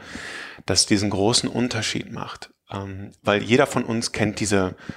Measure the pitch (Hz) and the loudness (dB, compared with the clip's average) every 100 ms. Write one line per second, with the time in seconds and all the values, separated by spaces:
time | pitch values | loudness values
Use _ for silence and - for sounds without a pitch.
0 | - - - - - - - 95 - 104 | -14 -14 -12 -12 -14 -8 0 0 4 2
1 | 104 95 101 123 127 120 123 113 - - | 2 2 2 2 0 0 -2 -2 -4 -4
2 | - 117 - - - _ _ 98 98 95 | -8 -10 -10 -12 -16 _ _ -10 -8 -10
3 | 101 - - 104 104 127 139 131 - 113 | -12 -4 2 2 6 4 4 2 -2 -2
4 | - - 107 101 101 101 92 - - | -2 0 -2 0 2 4 2 -2 -12